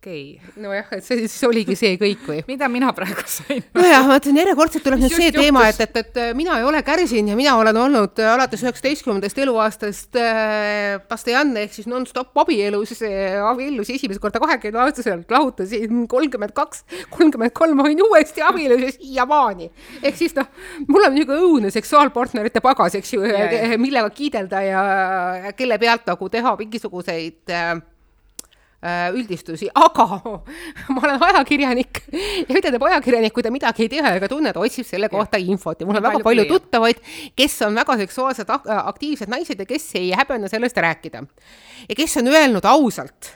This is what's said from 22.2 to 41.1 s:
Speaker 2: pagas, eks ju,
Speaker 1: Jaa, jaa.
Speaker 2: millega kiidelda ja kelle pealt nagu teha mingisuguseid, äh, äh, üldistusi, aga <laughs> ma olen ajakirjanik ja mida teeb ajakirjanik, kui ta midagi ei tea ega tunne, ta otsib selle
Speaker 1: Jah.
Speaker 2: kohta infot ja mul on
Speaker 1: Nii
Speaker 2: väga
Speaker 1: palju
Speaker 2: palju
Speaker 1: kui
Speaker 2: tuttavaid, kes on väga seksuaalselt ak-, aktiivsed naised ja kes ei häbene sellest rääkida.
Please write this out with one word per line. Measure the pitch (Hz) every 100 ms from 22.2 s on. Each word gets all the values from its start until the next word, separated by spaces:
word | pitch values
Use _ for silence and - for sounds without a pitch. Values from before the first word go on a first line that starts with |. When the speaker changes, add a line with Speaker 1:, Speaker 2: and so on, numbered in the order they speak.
| 240 247 214 233
Speaker 2:
pagas, | 247 269 190 202
eks | - 202
ju, |
Speaker 1:
Jaa, | 196 202 208 233
jaa. | 226 226
Speaker 2:
millega | 254 277 214
kiidelda | 208 285 233 190 190 196
ja | 190 196 196 185 190 180 185 190 208
kelle | 254 214
pealt | 233 233 -
nagu | 175 190
teha | 226 233 208
mingisuguseid, | 220 220 214 180 175 170 165 165 - 175
äh, | 170 170 - _ _ _ _ _ - _ _ _
äh, | 175 175 175 202
üldistusi, | 233 175 - 160 196 -
aga | 320 339 226 190 - 202 -
<laughs> | 320 339 277 -
ma | 262 285
olen | 277
ajakirjanik | 339 392 277 294 277 247 269 - -
ja | 302 415 403 320
mida | 269 349
teeb | 247
ajakirjanik, | 277 359 - 240 220
kui | 233 226
ta |
midagi | 254 277 - 220
ei |
tea | 269 285 185
ega | 196
tunne, | 277 294
ta | 160
otsib | 208 - 233
selle | 180 214
Speaker 1:
Jah. | 196
Speaker 2:
kohta | 208 208
infot | 180 196 - 156
ja | 170
mul | 208
on |
Speaker 1:
Nii | 214
Speaker 2:
väga | 214
Speaker 1:
palju | 220
Speaker 2:
palju | 233 196
Speaker 1:
kui | 370
Speaker 2:
tuttavaid, | - 233 226 226 - - 302 -
kes | 277 - 214
on | 214
väga | 285 254
seksuaalselt | 196 - 262 262 202 285
ak-, | - 208 170
aktiivsed | - 294 294 202
naised | 247 339 220
ja | 196
kes | 247 - 202
ei | 180
häbene | 180 - 202 196
sellest | 220 240 -
rääkida. | 170 160 160